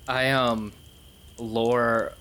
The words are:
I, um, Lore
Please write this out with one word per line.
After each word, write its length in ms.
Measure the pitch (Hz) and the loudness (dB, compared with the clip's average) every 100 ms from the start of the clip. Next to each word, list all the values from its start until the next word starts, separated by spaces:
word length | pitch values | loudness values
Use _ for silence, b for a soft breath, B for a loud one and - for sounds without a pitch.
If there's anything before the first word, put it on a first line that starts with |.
| - | -6
I, 220 | 127 131 | 0 2
um, 420 | 135 123 113 104 - - - - - - - | 2 2 0 -6 -14 -20 -20 -20 -20 -20 -12
Lore 720 | 117 113 117 123 117 113 101 - | -6 0 2 2 2 0 -2 -8